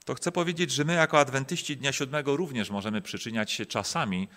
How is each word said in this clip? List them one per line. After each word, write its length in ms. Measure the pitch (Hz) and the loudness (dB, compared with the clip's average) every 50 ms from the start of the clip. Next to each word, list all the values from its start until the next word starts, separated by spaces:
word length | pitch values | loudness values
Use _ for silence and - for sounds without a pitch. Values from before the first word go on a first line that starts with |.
| - | -8
to 100 | - 131 | -6 -6
chcę 160 | 120 - 175 | -4 -4 -2
powiedzieć, 400 | 170 180 170 170 180 165 180 151 | 0 0 0 0 0 0 0 0
że 140 | 127 139 147 | 0 0 2
my 80 | 156 175 | 2 4
jako 260 | 170 160 156 - 151 | 4 4 6 8 6
adwentyści 580 | 143 127 123 135 135 135 180 165 - - 151 131 | 6 6 4 0 -2 -2 -4 -4 -4 -4 -6 -2
Dnia 140 | 123 139 | -2 -2
Siódmego 440 | 131 - 147 131 139 151 143 139 139 | 0 0 -2 -2 -2 -2 0 0 0
również 340 | 143 185 156 135 120 101 92 | 0 0 -2 -2 -2 -2 -2
możemy 320 | 101 101 95 107 107 107 | -2 -4 -2 -2 -2 -4
przyczyniać 500 | 92 - - 101 - 120 113 113 107 - | -4 -6 -8 -8 -6 -4 -4 -2 -2 -2
się 140 | - - 110 | -4 -4 -4
czasami 640 | - - 113 101 - - 170 151 110 92 90 95 95 - | -4 -2 -2 -2 -2 -2 -2 -2 0 -2 -2 -4 -6 -8